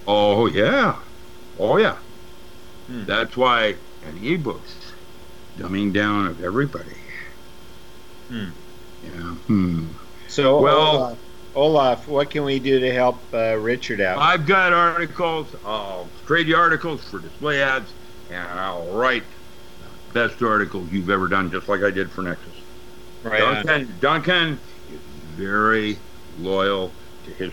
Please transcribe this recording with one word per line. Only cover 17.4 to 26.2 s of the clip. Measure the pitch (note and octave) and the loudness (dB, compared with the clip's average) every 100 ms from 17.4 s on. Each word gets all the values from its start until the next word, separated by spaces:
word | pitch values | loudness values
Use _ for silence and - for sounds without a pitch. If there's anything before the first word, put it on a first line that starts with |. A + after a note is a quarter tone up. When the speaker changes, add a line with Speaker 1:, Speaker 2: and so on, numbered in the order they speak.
| D3 C#3+ | -2 2
Speaker 1:
ads, | C3+ C3 G#2+ - - - - | 2 0 -4 -12 -16 -16 -12
and | F2+ F2 F2 | -10 -8 -6
I'll | F#2+ F2 E2+ | -4 -4 -4
write | G2+ B2+ A#2+ - - - - - - - - - | 0 2 2 -4 -14 -16 -16 -16 -14 -14 -14 -4
the | A#2+ A2+ | 0 0
best | - | 0
articles | A#2 G#2+ F#2 G2 F2 | 2 2 2 -4 -4
you've | F#2+ F2 | -2 2
ever | G2 F#2 | 2 2
done, | F#2+ F#2 | 2 2
just | F2+ - | -2 0
like | G2+ | 2
I | G2+ | 2
did | F#2 F2+ | 0 -4
for | - | -4
Nexus. | F#2 D#2+ - - - - - - - - | -6 -6 -10 -16 -16 -16 -16 -16 -16 -12
Speaker 2:
Right | A2+ G#2+ | -2 2
on. | A2 A#2+ D3+ | 4 2 2
Speaker 1:
Duncan, | D3+ B2 F2+ | 0 0 0
Duncan | C#3 D#3+ D3+ F3+ E3 C3+ - - - | 2 4 4 2 2 -2 -8 -14 -14
is | - - - D#2+ D#2+ | -14 -14 -14 -12 -8
very | G2 G#2 G#2+ A2 G#2+ G2 - - | 0 4 6 4 2 -2 -8 -14